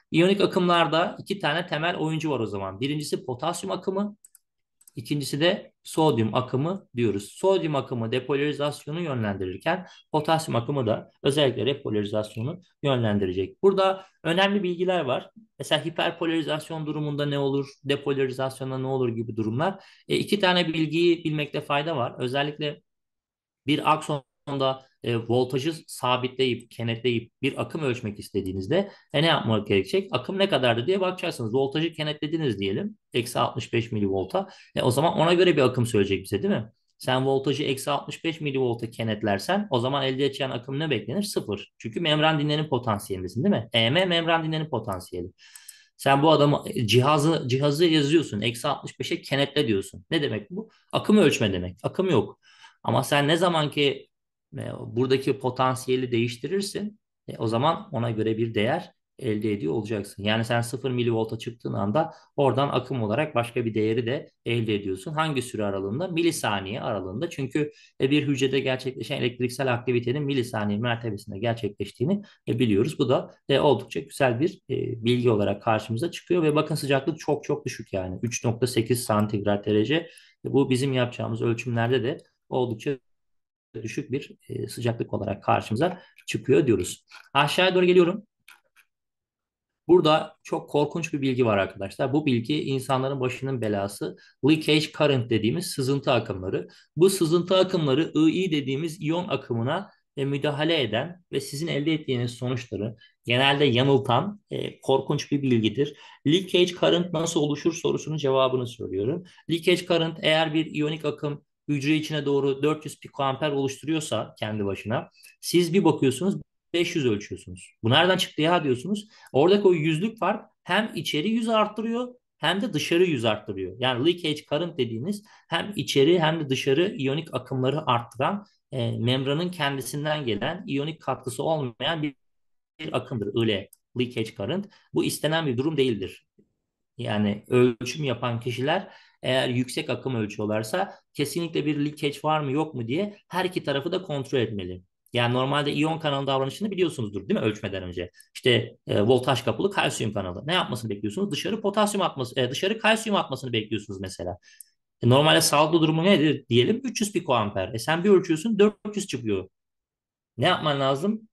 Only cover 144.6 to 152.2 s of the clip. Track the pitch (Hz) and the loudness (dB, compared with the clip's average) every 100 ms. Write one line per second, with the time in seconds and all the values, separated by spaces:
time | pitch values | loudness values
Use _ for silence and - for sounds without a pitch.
144.6 | 90 90 - _ _ 120 120 127 135 143 | -8 -12 -16 _ _ 0 2 2 0 0
145.6 | 143 143 156 160 156 139 139 135 135 135 | 0 0 -2 -2 -2 -2 0 0 -2 -4
146.6 | 202 180 170 - 107 101 95 208 117 104 | -6 -2 -2 -2 -6 -6 -2 0 0 -2
147.6 | 104 95 90 87 87 - _ - 131 117 | -6 -6 -6 -8 -8 -12 _ -2 4 4
148.6 | 117 - - 107 104 123 127 131 - 107 | 2 -8 -2 2 4 4 4 0 0 0
149.6 | 196 202 156 - 113 104 92 90 143 180 | 0 0 -2 -2 -4 -4 -6 -6 -2 -2
150.6 | 160 117 113 104 107 185 202 139 175 214 | -2 -4 -6 -6 -4 -4 -4 -4 -4 -4
151.6 | 208 202 208 208 165 - | -2 0 0 0 -2 -2